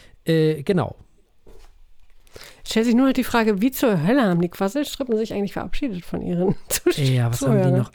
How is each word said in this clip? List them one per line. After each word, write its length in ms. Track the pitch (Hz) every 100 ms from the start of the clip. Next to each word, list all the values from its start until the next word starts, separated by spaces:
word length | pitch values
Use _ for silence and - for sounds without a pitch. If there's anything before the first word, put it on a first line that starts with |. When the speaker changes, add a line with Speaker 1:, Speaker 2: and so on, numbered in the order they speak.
| - - -
Speaker 1:
Äh, 380 | 160 156 156
genau. 320 | 139 180 120 - - _ _ _ - - - - - - - - - - - - -
Speaker 2:
Stellt 200 | 220 233
sich 100 | 233
nur 120 | 269
noch 60 |
die 100 | 254
Frage, 380 | 233 233 220 196
wie 100 | 254
zur 320 | - 262 185 160
Hölle 180 | 277
haben 180 | 214 175
die 80 | 175
Quasselstrippen 680 | - 196 269 285 - 254 220
sich 160 | 220
eigentlich 200 | 196 202
verabschiedet 500 | - - - 285 180 -
von 160 | 170
ihren 340 | 190 175 185 -
<laughs> 80 | -
Zusch- 300 | - 359 330
Speaker 1:
Ja, 300 | 135 127 120
was 100 | 117
haben 120 | 269 208
die 40 |
Speaker 2:
Zuhörern? 140 | 185 -
Speaker 1:
noch? 120 | -